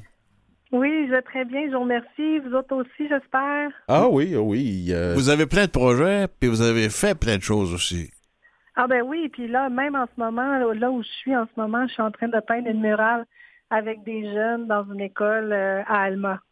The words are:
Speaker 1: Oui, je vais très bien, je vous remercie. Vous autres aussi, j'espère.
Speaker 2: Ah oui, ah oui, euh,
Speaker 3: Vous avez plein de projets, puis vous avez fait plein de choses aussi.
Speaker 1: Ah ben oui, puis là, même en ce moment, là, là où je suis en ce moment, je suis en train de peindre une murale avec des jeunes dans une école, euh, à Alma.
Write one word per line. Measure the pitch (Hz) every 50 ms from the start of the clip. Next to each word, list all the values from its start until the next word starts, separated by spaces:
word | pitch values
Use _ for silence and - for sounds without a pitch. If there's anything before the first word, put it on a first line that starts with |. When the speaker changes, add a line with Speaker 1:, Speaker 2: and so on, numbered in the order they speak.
| - - _ _ _ _ _ _ _ _ _ _ _ _ 262
Speaker 1:
Oui, | 247 269 294 311 320 294 254
je | 254
vais | 254
très | 254 - - 262 254
bien, | 240 254 277 311
je | 294 262
vous | 254 247
remercie. | 247 240 240 240 - _ - 302 311 311 302
Vous | 269 247 247
autres | 262 262 - 269
aussi, | 262 247 254 - - 302
j'espère. | 294 294 277 277 _ - 262 277 285 285 294 294 294 - - -
Speaker 2:
Ah | - 123 156 214 254
oui, | 175 135 151 190 170
ah | 113
oui, | 107 107 101 123 139 117 98 92 87 90
euh, | 87 85 87 90 87
Speaker 3:
Vous | 139 131 135
avez | 147 151 156
plein | 135 165 196 202
de | 175
projets, | - 131 123 123 120 127 160 190 202 202 196 180 - -
puis | 131 123
vous | 113 113 117
avez | 117 113 113 110 107
fait | - - - 208 190
plein | 160 - 113 107
de | 95 -
choses | - 110 107 98 87 85
aussi. | 87 - - 87 87 82 - - _ _ _ _ _ _ _ _ _ _ _ -
Speaker 1:
Ah | 254 247
ben | 247 254 247 240
oui, | 254 302 339 320 262
puis | - - 240
là, | 226 240 262 269 262
même | 240 254 277 294 277
en | 269 247
ce | 233 _ -
moment, | 233 226 226 233 254 277 277
là, | 262 247 226 220
là | 214 240 254
où | 262 240 208
je | - - -
suis | - 262 269
en | 247 226 226 _
ce | 226
moment, | 220 214 220 240 262
je | 240 -
suis | - 220
en | 220
train | 208 - 233 233
de | 233 220
peindre | 214 - 233 240 240 240
une | 220 220
murale | 214 214 214 208 220 226 240 233 226 - _ - - - _ _ _ -
avec | - 220 214 220 220 214 208
des | 226 220 220 208 208 202
jeunes | 208 214 226 233 233 233
dans | 220 214 208 202 202
une | 202 196 196
école, | 196 - - 208 208 214 220 220 214 208
euh, | 196 190 196 190 196 208
à | - 214 202 196
Alma. | 196 190 196 196 196 190 185 - _